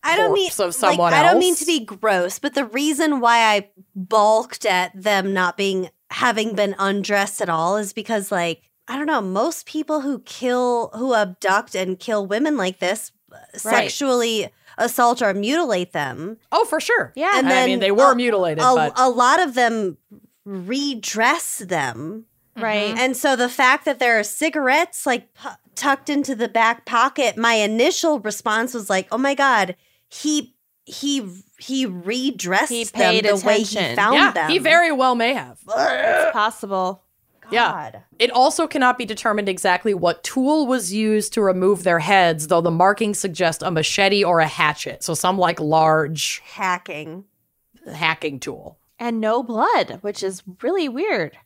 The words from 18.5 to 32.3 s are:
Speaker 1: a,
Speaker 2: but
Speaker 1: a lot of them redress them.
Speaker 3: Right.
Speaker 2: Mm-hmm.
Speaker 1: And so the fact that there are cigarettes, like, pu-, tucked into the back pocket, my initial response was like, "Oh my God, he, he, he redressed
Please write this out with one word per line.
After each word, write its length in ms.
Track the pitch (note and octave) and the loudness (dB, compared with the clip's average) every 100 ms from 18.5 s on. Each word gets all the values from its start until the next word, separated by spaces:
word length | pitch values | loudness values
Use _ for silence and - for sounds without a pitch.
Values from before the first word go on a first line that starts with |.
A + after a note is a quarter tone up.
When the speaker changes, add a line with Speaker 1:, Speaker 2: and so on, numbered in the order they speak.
| D3+ | 2
Speaker 1:
a, 120 | B3+ B3+ | 4 4
Speaker 2:
but 180 | D#3 - | 2 2
Speaker 1:
a 140 | B3+ | 2
lot 320 | A#3+ B3 D#4+ | 4 4 4
of 140 | F4 B3 | 2 2
them 420 | A#3+ A3+ G3 D#3+ _ G#3 _ _ - | 0 0 -4 -6 _ -20 _ _ -14
redress 1120 | G3 F3+ C4 C#4+ B3 - G#3 A#3 E4 - - | -12 -6 -6 -4 -6 -8 0 2 2 -4 -10
them. 680 | F#3+ F3 C3 A2+ D3+ G#3+ A3+ _ _ - | -4 -2 -2 -4 -10 -12 -16 _ _ -8
Speaker 3:
Right. 340 | A3 G#3+ G#3 | -4 -2 -2
Speaker 2:
Mm-hmm. 80 | A3+ | 0
Speaker 1:
And 180 | B3+ B3+ | -2 0
so 180 | D4 B3+ | 0 2
the 140 | B3 | 0
fact 360 | B3 B3+ C#4+ - | 4 4 4 0
that 120 | C#4 | 0
there 200 | B3 A3+ | 2 2
are 40 | |
cigarettes, 840 | G#3 - D#4 D4+ C4+ C#4+ F4 - - | 0 -2 -2 0 2 2 0 -4 -4
like, 260 | A#3+ _ | -4 _
pu-, 160 | _ C#4 - _ | _ -18 -18 _
tucked 360 | - C#4+ C#4 - | -6 -2 -2 -2
into 260 | D4 C#4 A#3+ | -4 -2 -4
the 120 | A#3+ | -2
back 380 | A#3 A3+ A#3+ - | 2 2 0 -2
pocket, 500 | A#3+ C4 D4 B3 G3+ | 0 0 2 -2 0
my 180 | A#3 A3+ | 0 2
initial 640 | G#3 A3 C#4 - E4+ D4 | 0 2 0 2 0 0
response 540 | G#3+ G3+ A#3 G#3+ A#3+ | -4 -6 -2 -2 -2
was 160 | A#3+ G3 | -6 -2
like, 180 | F#3+ F#3+ | -2 -2
"Oh 60 | A3+ | -2
my 160 | C#4 C#4 | -2 2
God, 400 | C#4 A#3 F#3 F3+ _ _ _ | 2 2 0 -4 _ _ _
he, 480 | - D4+ D4+ - _ _ _ _ | -8 -4 -4 -4 _ _ _ _
he, 420 | - C#4+ C#4 G3+ F3+ - _ | -10 -4 -4 -6 -14 -20 _
he 260 | - C4 B3+ | -8 -4 -4
redressed 840 | F3+ F3 B3 C4+ | -6 -6 -4 -4